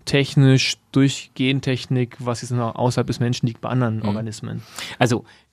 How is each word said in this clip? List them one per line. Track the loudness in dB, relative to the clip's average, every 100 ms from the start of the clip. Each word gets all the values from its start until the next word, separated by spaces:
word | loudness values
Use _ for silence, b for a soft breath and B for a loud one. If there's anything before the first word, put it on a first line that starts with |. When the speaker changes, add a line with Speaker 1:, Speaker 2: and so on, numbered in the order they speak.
| -2
Speaker 1:
technisch | 0 2 4 6 6 2 -6 _
durch | 2 2 0 -10
Gentechnik, | -2 0 0 -2 -4 -2 -2 -2 -4
was | -6 -6
jetzt | -4
noch | -4 -4 0
außerhalb | 0 0 -2
des | -2
Menschen | -2 0 -2
liegt | -4
bei | -4
anderen | -2 0 -2
Speaker 2:
Mhm. | -4
Speaker 1:
Organismen? | -4 -6 -10 -10 -10 -12 B B B
Speaker 2:
Also | 2 2 -4 b b